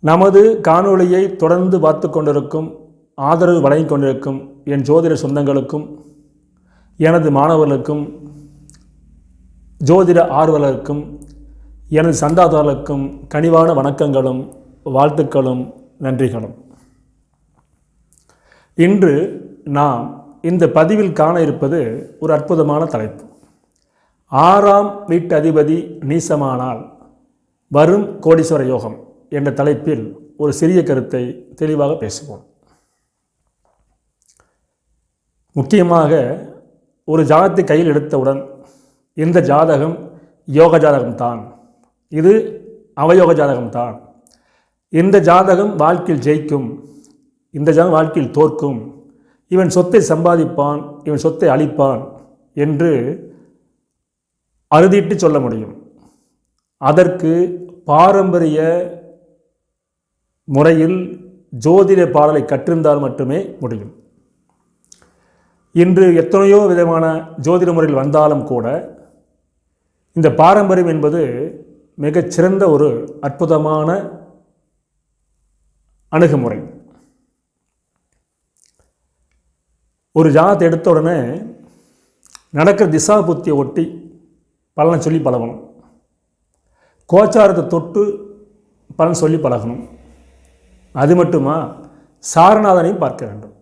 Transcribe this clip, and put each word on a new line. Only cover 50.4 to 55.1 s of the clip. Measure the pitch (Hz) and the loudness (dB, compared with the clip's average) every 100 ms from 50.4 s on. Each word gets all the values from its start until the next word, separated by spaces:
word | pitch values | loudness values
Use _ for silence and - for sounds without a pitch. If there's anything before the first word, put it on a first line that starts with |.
| 156 - 143 147 147 - | 0 -2 -4 -4 -10 -14
இவன் | - 147 156 | -8 -4 -4
சொத்தை | 165 170 | 0 0
அழிப்பான் | - 151 - 139 120 - - _ _ _ | 0 -2 0 -2 -2 -8 -20 _ _ _
என்று | - 147 147 170 139 120 175 - - _ _ _ _ _ _ _ _ _ _ _ _ _ | -6 -4 -2 0 -2 -4 -8 -14 -20 _ _ _ _ _ _ _ _ _ _ _ _ _
அறுதிட்டு | 151 185 202 165 | 2 4 2 0